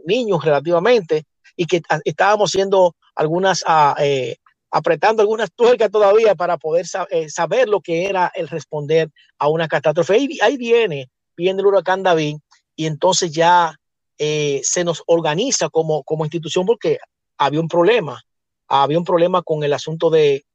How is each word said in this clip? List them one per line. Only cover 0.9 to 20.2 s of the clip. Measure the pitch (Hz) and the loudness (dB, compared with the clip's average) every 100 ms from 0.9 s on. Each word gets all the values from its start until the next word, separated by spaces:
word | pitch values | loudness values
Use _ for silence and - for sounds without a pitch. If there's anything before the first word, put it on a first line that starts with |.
| 240 160 156 - _ _ | 2 2 -4 -6 _ _
y | - 165 | -6 -2
que | 175 - | -2 -2
a-, | 156 | -4
estábamos | - 156 196 214 180 | -2 0 0 2 0
haciendo | 190 196 196 175 - _ | 0 2 4 2 0 _
algunas, | - 156 170 190 170 180 | -4 -2 0 0 0 2
ah, | 156 143 - | 4 4 2
eh, | 143 135 120 - _ _ - | 0 0 -4 -10 _ _ -6
apretando | 156 170 160 202 220 | -4 0 0 2 2
algunas | 208 220 202 | 0 0 -4
tuercas | - 240 247 208 | 0 2 4 2
todavía | 214 196 214 214 | 2 4 4 4
para | 170 175 170 | 2 -2 -4
poder | 156 170 175 | -2 -2 -2
sa-, | 185 175 | -8 -4
eh, | 165 151 | -6 -6
saber | 175 160 233 226 | -6 -2 0 0
lo | 202 | 0
que | - 165 196 | -2 -4 -2
era | 190 180 | -2 -2
el | 185 160 | -4 -8
responder | 165 - 151 143 160 156 _ _ - | -10 -8 -8 0 0 0 _ _ -4
a | 147 | -2
una | 165 160 | 0 -2
catástrofe. | 156 156 156 165 | -2 0 0 2
Ahí, | 214 277 302 | 2 0 0
ahí | 214 277 | 0 0
viene, | 233 233 208 139 127 _ _ - | 0 0 0 -4 -12 _ _ -4
viene | 180 190 | -2 0
el | 196 | 2
huracán | 196 170 185 | 2 0 0
David, | 190 160 151 151 _ _ _ | 2 0 0 -6 _ _ _
y | - 156 | -8 -6
entonces | 147 180 175 175 | -2 0 0 -2
ya, | 151 170 175 160 - _ _ _ - | 0 4 4 2 -4 _ _ _ -8
eh, | 151 151 147 139 | -4 -2 -2 -4
se | - 180 | -4 -2
nos | 175 156 - | -2 -4 0
organiza | 170 156 156 262 - 160 | 0 0 -2 -2 -2 -2
como, | 160 160 151 | -2 -2 -4
como | - 156 | -4 -6
institución | 151 165 156 185 | -6 -6 -4 -4
porque | 185 247 170 143 - _ _ - | -2 -2 -2 -4 -8 _ _ -4
había | 139 147 | -2 -2
un | 165 | -2
problema, | 175 180 240 147 120 _ _ _ _ - | 2 2 2 -2 -12 _ _ _ _ -2
había | 135 139 165 | 0 2 0
un | |
problema | 175 175 175 180 | 0 2 2 0
con | 170 156 | -2 -4
el | 143 | -2
asunto | 135 156 160 165 | -4 -6 -4 0
de, | 156 | 2